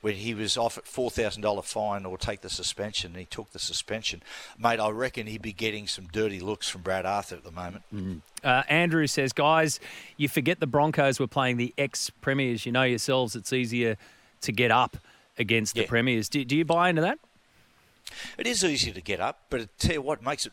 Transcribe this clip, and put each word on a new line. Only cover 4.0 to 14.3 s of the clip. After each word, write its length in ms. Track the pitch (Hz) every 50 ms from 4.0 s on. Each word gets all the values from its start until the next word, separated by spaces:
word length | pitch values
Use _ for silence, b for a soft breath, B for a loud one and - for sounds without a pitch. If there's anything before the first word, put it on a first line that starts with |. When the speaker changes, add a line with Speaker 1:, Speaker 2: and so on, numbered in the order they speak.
| 107 - - 85 B B B B B B B B
Speaker 1:
Mate, 220 | 110 117 117 104
I 80 | 107 107
reckon 400 | 107 113 127 127 - 123 107 107
he'd 140 | 110 104
be 100 | 98 110
getting 340 | 95 - 113 110 104 107 104
some 200 | - - - 95 87
dirty 320 | 85 107 110 107 98 92
looks 280 | 87 101 104 - - -
from 140 | - 92
Brad 240 | 85 95 95 95 87
Arthur 300 | 92 101 101 98 - 90
at 80 | 78 -
the 80 | 87
moment. 320 | 80 90 90 87 95 104 - - 101
Speaker 2:
Mm. 260 | 101 92 95 90 78 - - _ -
Uh, 220 | - 135 127 135 135 -
Andrew 380 | 147 165 175 175 156 165 151
says, 260 | 135 - 147 135 127
"Guys, 460 | - - 143 151 160 160 160 151 - - B B B B B B B
you 120 | B 147 131
forget 300 | - 156 123 165 165 -
the 80 | 165
Broncos 540 | 131 117 147 147 156 - 160 143 139 127 -
were 80 | 135 113
playing 280 | - 143 131 127 123
the 160 | 120 120 120 - -
ex-premiers. 880 | 143 - - - - - - _ - 135 135 139 135 123 117 107 -
You 60 | 123
know 100 | 120 127
yourselves 540 | 131 127 120 110 - - 131 131 127 110 -
it's 160 | 117 92 -
easier 440 | 131 127 123 110 120 120 117 113 107 b b b b b b b